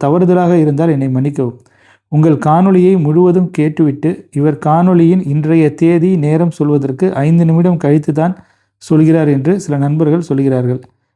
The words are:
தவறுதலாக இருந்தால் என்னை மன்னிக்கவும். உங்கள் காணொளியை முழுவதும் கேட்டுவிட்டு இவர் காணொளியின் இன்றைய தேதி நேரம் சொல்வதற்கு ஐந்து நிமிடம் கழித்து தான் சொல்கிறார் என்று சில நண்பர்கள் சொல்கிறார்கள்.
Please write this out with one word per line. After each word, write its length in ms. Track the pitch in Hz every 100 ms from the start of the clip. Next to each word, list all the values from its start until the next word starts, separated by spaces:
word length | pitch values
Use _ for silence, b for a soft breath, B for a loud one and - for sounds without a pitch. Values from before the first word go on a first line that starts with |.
தவறுதலாக 540 | 143 165 180 180 175 175
இருந்தால் 320 | 151 143 165
என்னை 200 | 147 135
மன்னிக்கவும். 500 | 131 139 143 127 120 b b b b _
உங்கள் 280 | 151 160 147
காணொளியை 640 | 151 160 190 185 180 190
முழுவதும் 500 | 147 156 180 175 180
கேட்டுவிட்டு 800 | 170 151 151 156 131 156 185 -
இவர் 280 | 143 151 147 156
காணொளியின் 640 | 160 180 180 165 185 180
இன்றைய 460 | 147 151 165 156
தேதி 440 | 147 165 170 175 185
நேரம் 340 | 147 156 175
சொல்வதற்கு 640 | - 147 147 135 131 185 156
ஐந்து 300 | 143 170 165
நிமிடம் 320 | 160 175 170
கழித்து 360 | 143 151 151
தான் 240 | 147 170 180 b b b _
சொல்கிறார் 500 | - 156 160 165 151
என்று 320 | 139 139 190
சில 180 | 175 143
நண்பர்கள் 440 | 143 151 156 165
சொல்கிறார்கள். 600 | 160 139 135 131 123 123 - _ _